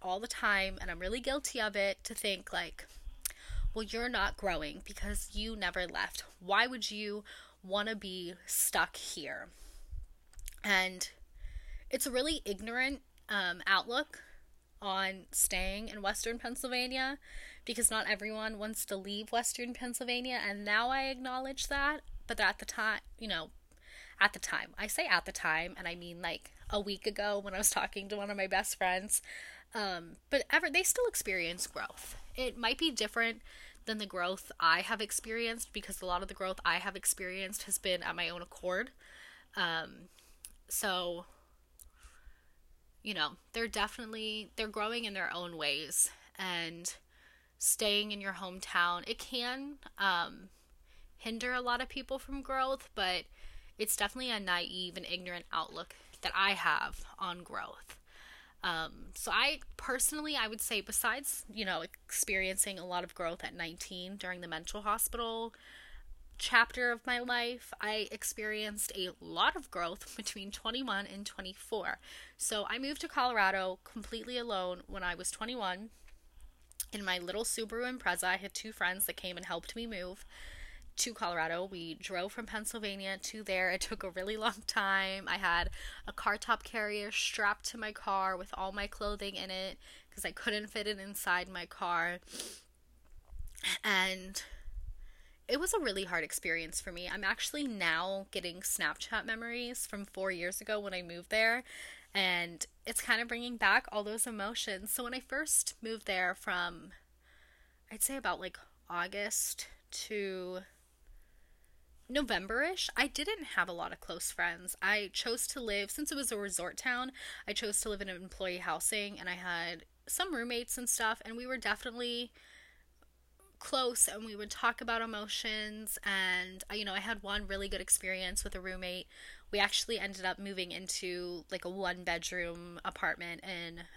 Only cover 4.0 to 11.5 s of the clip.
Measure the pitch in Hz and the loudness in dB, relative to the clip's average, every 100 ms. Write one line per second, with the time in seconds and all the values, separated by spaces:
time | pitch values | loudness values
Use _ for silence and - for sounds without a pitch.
4 | 240 233 202 - 196 160 151 165 208 190 | 0 2 2 2 0 0 -2 -6 -10 -4
5 | 202 - - 214 220 220 180 185 180 - | -2 -2 -2 -4 -4 -2 0 0 -2 0
6 | - - - - 180 196 247 254 208 214 | -2 -4 -10 -6 4 6 6 2 -4 -2
7 | 208 208 - - - - 185 202 214 214 | -4 -4 -8 -16 -18 -14 -2 0 0 -2
8 | 196 185 175 180 - - - 180 165 - | -4 -4 -6 -8 -2 2 4 4 2 0
9 | - - 139 - - - - - - - | -8 -6 -6 -8 -10 -14 -16 -14 -10 -8
10 | - - - - - - 208 196 185 185 | -8 -16 -18 -10 -10 -4 4 4 4 -2
11 | - - - - - | -8 -10 -18 -10 -8